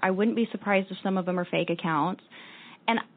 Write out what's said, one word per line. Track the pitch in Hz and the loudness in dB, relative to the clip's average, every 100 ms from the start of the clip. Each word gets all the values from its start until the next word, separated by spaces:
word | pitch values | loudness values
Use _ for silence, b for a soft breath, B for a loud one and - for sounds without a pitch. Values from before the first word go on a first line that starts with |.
I | 185 | 2
wouldn't | 190 226 233 | 2 2 2
be | 220 | 0
surprised | 214 202 196 190 | -2 2 2 2
if | 185 | -4
some | 196 190 | 0 0
of | 180 | 0
them | 180 | -2
are | 180 | 0
fake | 185 175 | 0 0
accounts. | 170 170 156 165 - - B B B B B - | -2 0 2 0 -2 -10 B B B B B -2
And, | 226 - | -2 -2